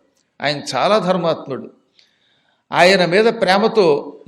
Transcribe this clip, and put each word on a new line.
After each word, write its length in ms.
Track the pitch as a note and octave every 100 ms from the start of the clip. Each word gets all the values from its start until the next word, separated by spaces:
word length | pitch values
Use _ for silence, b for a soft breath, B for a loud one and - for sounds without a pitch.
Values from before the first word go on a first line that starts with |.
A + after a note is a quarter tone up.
| _ _ _ -
ఆయన 200 | C#3+ D3 - B2+
చాలా 220 | D#3+ G#3+
ధర్మాత్ముడు. 720 | F3+ F#3 E3+ D3+ - B2+ - _ _ _ _ _ _ _ _ _ _
ఆయన 340 | C#3+ F3 F#3+ E3+
మీద 200 | F#3 A3+
ప్రేమతో 920 | A3+ F3+ G3 A3 A3+ E3+ C#3+ - -